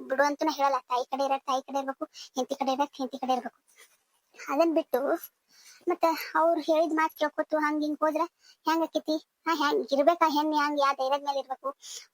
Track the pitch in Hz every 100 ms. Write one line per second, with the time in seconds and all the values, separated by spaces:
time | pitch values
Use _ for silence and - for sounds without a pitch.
0 | 254 262 285 294 311 285 277 262 - 247
1 | 254 262 277 269 - 262 269 269 269 262
2 | 311 - - - 247 - 269 254 285 -
3 | 254 269 247 254 233 _ _ _ - _
4 | _ _ _ - - 277 339 311 - 247
5 | 269 339 - _ _ _ - - - 339
6 | 330 311 - 320 320 330 294 311 330 320
7 | 320 - 302 - - 311 302 302 302 302
8 | 311 302 339 _ _ _ - 330 320 311
9 | - 311 - _ - 320 277 294 254 269
10 | 285 339 320 294 311 302 294 294 277 277
11 | 262 285 285 277 262 277 262 - - -
12 | -